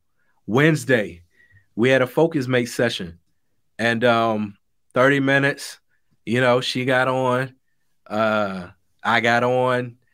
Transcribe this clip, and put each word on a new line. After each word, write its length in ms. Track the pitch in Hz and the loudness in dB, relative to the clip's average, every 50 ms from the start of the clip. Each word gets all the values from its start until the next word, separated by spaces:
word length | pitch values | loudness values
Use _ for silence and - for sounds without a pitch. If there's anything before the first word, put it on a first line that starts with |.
| _ _ _ _ _ _ _ _ _ | _ _ _ _ _ _ _ _ _
Wednesday. 760 | - 107 135 151 165 156 131 117 131 127 113 101 87 87 87 _ _ _ _ _ _ _ _ _ _ _ | -2 2 4 4 4 2 2 0 0 0 0 0 -4 -10 -18 _ _ _ _ _ _ _ _ _ _ _
We 140 | 104 117 131 | 0 2 2
had 120 | 135 131 | 4 2
a 60 | 127 | 2
focus 400 | 123 - 156 156 165 - 147 123 | 0 0 0 0 0 0 -4 -2
mate 220 | 123 127 123 123 120 | 0 0 0 -2 -2
session 500 | - - 123 113 - - 95 82 85 - _ _ _ _ _ _ _ _ _ _ _ | -2 -2 -2 -2 -2 -6 -10 -12 -16 -20 _ _ _ _ _ _ _ _ _ _ _
and, 260 | - 113 117 117 113 123 | -4 -2 -2 0 2 2
um, 540 | 120 117 117 113 113 110 107 107 104 104 _ _ _ _ _ _ _ - | 2 2 2 2 0 0 -2 -4 -8 -10 _ _ _ _ _ _ _ 0
thirty 260 | 127 127 139 143 139 | 2 2 4 2 2
minutes, 600 | 135 135 139 139 135 143 139 - - - - - _ _ _ _ _ _ _ _ _ | 2 0 2 2 0 0 -2 -6 -10 -18 -18 -20 _ _ _ _ _ _ _ _ _
you 140 | 104 113 123 | -4 -2 0
know, 220 | 131 123 123 127 | 2 2 2 2
she 240 | 120 - - 131 127 | 0 -2 -4 -4 -2
got 240 | 131 127 127 127 131 | 0 0 0 0 0
on, 440 | 131 131 131 127 123 127 135 131 - _ _ _ _ _ _ _ _ _ _ | 0 0 0 0 0 -2 -4 -6 -10 _ _ _ _ _ _ _ _ _ _
uh, 600 | - 104 107 113 110 107 107 104 95 95 92 90 95 - _ _ _ _ _ - | -8 -4 -2 0 0 0 0 -2 -4 -6 -8 -12 -14 -18 _ _ _ _ _ -4
I 160 | 107 113 117 | -2 0 0
got 240 | 110 117 117 120 123 | 2 2 2 2 2
on. 540 | 123 127 127 127 127 123 123 123 120 117 _ _ _ | 0 0 0 0 0 0 -2 -4 -8 -12 _ _ _